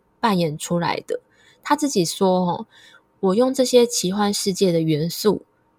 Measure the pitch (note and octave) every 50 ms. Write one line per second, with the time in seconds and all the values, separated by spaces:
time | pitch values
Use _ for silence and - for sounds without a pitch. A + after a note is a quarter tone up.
0 | _ _ _ _ - A#3 G3 F3+ E3+ D#3 D3 E3 - - F3 E3+ E3+ - - -
1 | - - - - _ _ _ _ _ _ _ _ - - D4 D4 D4+ C4+ - G3+
2 | E3 - - - G3 F#3 F#3 F3+ F#3 F3 E3 - A3 _ _ - - - - -
3 | _ _ _ - - F#3+ F#3 A3 B3+ C4 C4 C4+ B3+ B3 B3 B3 A#3+ A#3 - -
4 | - F3+ F#3+ G#3 G#3 G3+ G3+ - - G3+ F#3 - G3 F#3 E3+ E3 D#3+ D#3+ D#3 C#3+
5 | E3 E3+ - - - G#3 F#3 - - _ _ _ _ _ _